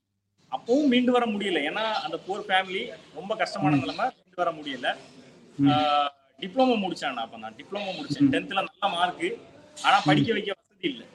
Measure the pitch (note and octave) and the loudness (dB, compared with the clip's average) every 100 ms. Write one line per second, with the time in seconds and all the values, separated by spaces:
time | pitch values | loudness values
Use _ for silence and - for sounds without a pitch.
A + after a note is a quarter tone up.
0 | _ _ _ _ _ C3 - C4 D4 B3 | _ _ _ _ _ -8 2 4 6 4
1 | B3 B3 A#3 G#3 G3+ E3 C#3+ F#3 A3 G#3+ | 4 2 2 -2 -2 0 -2 -2 -2 -2
2 | - E3 D#3+ G3+ G3+ F#3+ F#3+ F#3+ A#3+ - | -4 -8 -6 -8 0 0 0 -4 -8 -12
3 | - D3+ F#3 G#3+ F3 - D3 C#3+ B2+ E3 | -16 -14 -8 -4 -4 0 2 2 0 -2
4 | B3 - _ - F3 D#3+ D3 C3 D3 G3+ | -4 -6 _ -4 -2 -2 -8 -4 -4 -4
5 | - - - - - - C#3 D3 D3+ D3 | -10 -20 -20 -20 -14 2 4 4 4 2
6 | C#3+ - _ - G3+ G#3+ C4 A#3 F#3 D#3+ | 2 -4 _ -12 -4 2 4 2 -2 -4
7 | D#3 B2 A2+ A2+ A2 A2+ C#3+ G3 G3+ F3 | -6 -4 -8 -10 -14 -14 -12 -8 -8 -8
8 | D3 C#3+ C#3 D3+ F#3 G3 F#3+ - G3 F3 | -8 2 2 2 -2 -4 -4 -4 -4 0
9 | F3+ F3 F3+ A#3 - - - - D3 F#3 | -2 -2 -6 -6 -12 -20 -20 -2 4 4
10 | - E3 G3 G#3+ G3+ F#3+ _ _ E3+ B2 | 4 4 2 0 -4 -8 _ _ -6 -6
11 | - | -12